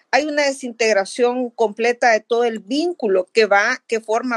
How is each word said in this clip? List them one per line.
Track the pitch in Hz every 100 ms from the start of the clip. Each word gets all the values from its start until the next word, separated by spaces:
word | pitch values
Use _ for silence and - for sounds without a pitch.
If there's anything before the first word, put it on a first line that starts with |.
| _
hay | 262
una | 302 294
desintegración | 285 269 254 220 226 196 190 - 240 254 247
completa | - 220 208 233 240 247
de | 214
todo | - 233
el | 240 220
vínculo | 190 277 349 349 226 190 -
que | 226 208
va, | 202 220 262 -
que | 220
forma | 220 220 247